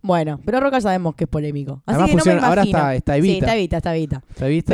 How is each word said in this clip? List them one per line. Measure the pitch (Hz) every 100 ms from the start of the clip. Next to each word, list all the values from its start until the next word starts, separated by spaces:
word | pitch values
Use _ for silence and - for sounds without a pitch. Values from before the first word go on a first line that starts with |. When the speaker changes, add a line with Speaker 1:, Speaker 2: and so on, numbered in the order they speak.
Speaker 1:
Bueno, | - 175 156 143
pero | - 240
Roca | 277 262
sabemos | 202 185 170
que | -
es | -
polémico. | 156 151 143 139 135 -
Así |
Speaker 2:
Además | 151 190
Speaker 1:
que |
no | 180
me |
Speaker 2:
funciona, | 160 175 -
ahora | 185
Speaker 1:
imagino. | 196 175
Speaker 2:
está, | 143 127
está | -
Speaker 1:
Sí, | 143
Speaker 2:
Evita. | 185 190
Speaker 1:
está | 220 226
Evita, | 175 165
está | 175 165
Evita. | 156 135 -
Speaker 2:
Está | - 135
Evita, | 160 -